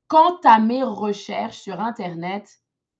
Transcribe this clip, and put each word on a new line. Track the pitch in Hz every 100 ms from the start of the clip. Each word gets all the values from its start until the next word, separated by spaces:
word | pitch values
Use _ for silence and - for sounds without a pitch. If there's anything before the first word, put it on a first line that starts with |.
| -
quant | 320 339 359
à | 269 226
mes | 220 254
recherches | 247 202 208 202 - - - -
sur | - 180
Internet, | 220 233 180 165 175 202 - _ _ _ _